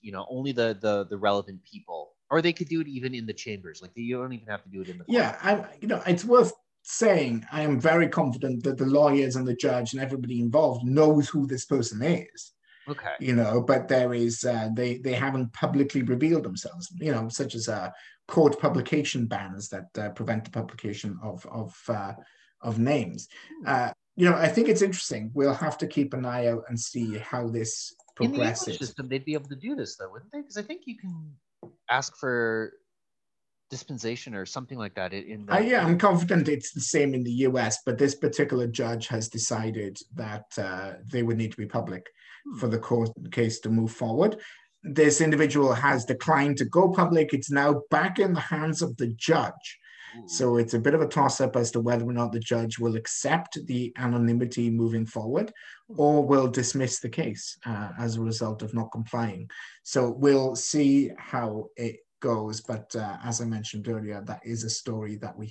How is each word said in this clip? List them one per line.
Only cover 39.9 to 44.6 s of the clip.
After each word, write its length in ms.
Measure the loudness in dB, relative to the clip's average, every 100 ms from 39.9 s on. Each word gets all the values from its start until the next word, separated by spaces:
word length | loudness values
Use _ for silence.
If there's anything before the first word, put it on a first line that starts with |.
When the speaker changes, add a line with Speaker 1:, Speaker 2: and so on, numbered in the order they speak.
| -8 -14 -10
Speaker 2:
that, 300 | -8 -10 -10 -8
uh, 360 | -6 -6 -8 -12 -6
they 140 | -2
would 140 | 0 0
need 140 | -2
to 60 | -6
be 100 | -6
public 380 | -4 -4 -8 -12 _ -20 -20 -14
Speaker 1:
Hmm. 120 | -4
Speaker 2:
for 100 | -2
the 120 | -2
court 300 | 0 0 0 -4 -8
case 280 | -2 0 -2
to 100 | 0
move 220 | 0 0
forward. 500 | -2 -2 2 2 0 -10 -20